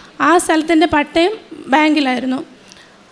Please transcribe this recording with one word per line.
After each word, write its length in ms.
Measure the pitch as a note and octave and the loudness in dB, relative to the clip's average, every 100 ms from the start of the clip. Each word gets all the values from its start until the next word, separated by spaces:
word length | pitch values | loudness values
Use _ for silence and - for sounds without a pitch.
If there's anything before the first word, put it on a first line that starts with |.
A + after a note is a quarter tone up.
| - - | -20 -4
ആ 160 | C#4 F4 | 2 2
സ്ഥലത്തിൻ്റെ 500 | F4 D#4+ D#4 E4 E4+ | 2 -2 2 2 2
പട്ടയം 380 | D4+ D4 E4+ F4 A4 - - - | 0 0 0 -2 -2 -14 -18 -2
ബാങ്കിലായിരുന്നു. 720 | C#4 D4+ D4+ C4+ B3 B3+ C4 E4+ - - - - _ _ | 0 2 0 0 -4 -4 -6 -8 -20 -20 -20 -20 _ _